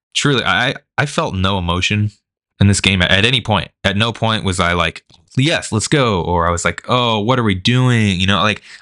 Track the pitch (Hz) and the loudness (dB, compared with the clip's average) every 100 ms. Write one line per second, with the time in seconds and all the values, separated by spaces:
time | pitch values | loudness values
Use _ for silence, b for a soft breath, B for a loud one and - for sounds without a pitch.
0 | _ - 143 123 - 92 127 - _ - | _ -2 0 0 0 0 -2 -4 _ -6
1 | 143 - 151 95 95 98 87 90 - 104 | -4 -4 -4 -2 -2 -2 -2 -2 0 0
2 | 104 - _ _ _ - 101 98 92 95 | -2 -4 _ _ _ 2 2 4 2 2
3 | 87 95 113 120 - 98 - _ 98 98 | 2 2 2 0 0 -2 -4 _ -4 -2
4 | 117 - 113 110 98 90 87 87 82 - | -4 -2 -2 -2 -2 0 0 0 -2 -6
5 | - _ _ - 143 139 - 110 - 151 | -16 _ _ -2 0 0 -2 -4 0 0
6 | 120 95 82 87 85 85 87 85 - 123 | 2 0 0 0 0 0 -2 -4 -2 0
7 | 120 110 104 127 110 92 117 123 127 117 | 0 0 0 0 0 0 0 2 2 4
8 | 104 90 95 98 107 98 B B | 2 2 0 2 0 -2 B B